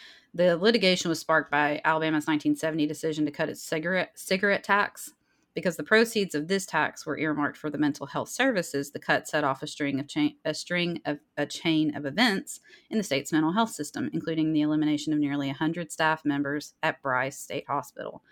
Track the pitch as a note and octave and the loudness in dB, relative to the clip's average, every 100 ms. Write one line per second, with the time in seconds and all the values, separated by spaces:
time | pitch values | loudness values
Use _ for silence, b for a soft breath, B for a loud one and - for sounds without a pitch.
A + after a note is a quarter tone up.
0 | B B B E3+ F3 E3+ G#3 A3+ F#3 F3+ | B B B 2 4 6 4 6 4 4
1 | F3 D#3 - D#3 C#3+ D3 D3 D3+ D#3 D#3+ | 0 -2 2 2 4 2 2 2 2 2
2 | D#3 D#3 D#3 D3+ - - D#3+ D#3+ D3+ D3+ | 2 2 2 2 2 0 0 0 -2 -2
3 | D#3+ D#3 D3 D3+ D#3 - - D#3+ E3+ F#3 | -4 -2 -4 -2 -4 -4 -4 -4 0 -2
4 | - - - F#3+ G3+ G3 - G3+ - - | -2 -8 -4 0 2 0 2 2 2 -4
5 | - - _ _ _ E3 F3+ E3 D3 A3 | -16 -18 _ _ _ -4 -2 -4 4 4
6 | A3+ A3 F#3+ D3 D#3+ G3 - D#3+ D3 - | 6 2 -2 -2 0 -2 0 0 0 -2
7 | - C#3 D#3 D3+ D3 - D#3 D3 D3+ - | -8 -4 -2 0 -2 -4 -6 0 0 0
8 | C3+ D3+ A#2 - C4+ A3 - C#3 C#3+ - | -6 -6 -6 0 2 2 -2 -4 -4 -6
9 | - C#3+ - D#3 C#3+ C3+ D3 - C#3+ C3+ | 0 0 0 0 0 -2 -6 -4 -4 -2
10 | - D#3 D3 - D#3+ D3+ - F3 F3 E3+ | -4 0 0 0 -6 -6 -4 -2 -2 -2
11 | - D3 _ - C#3+ - E3+ D#3 D#3 - | -4 -6 _ -6 -4 -2 2 2 2 0
12 | C#3+ E3+ A#3+ G3 - - b b b A3 | -4 0 2 0 -4 -14 b b b -4
13 | F#3+ C#3 C#3 D#3 D#3 G3+ A3+ - D3 - | 0 -2 0 2 2 2 -2 -4 -10 -6
14 | B2+ D#3+ D#3 D#3+ D#3 D#3 D3+ D3+ D3+ D3 | -6 -4 -4 0 2 2 2 2 2 0
15 | D#3 D3+ C#3+ C#3+ C#3 C3+ D#3 E3+ E3 - | 0 0 0 -2 -4 -2 -2 -2 -8 -2
16 | D#3+ D#3 D3 C#3+ C#3+ D3 - - D#3 - | 0 2 0 -2 -2 -4 -8 -4 -4 -2
17 | C#3 B2+ C3+ - - - - C#3 - - | -2 0 -2 -6 -8 -8 -4 -6 -6 -10
18 | - - b | -12 -12 b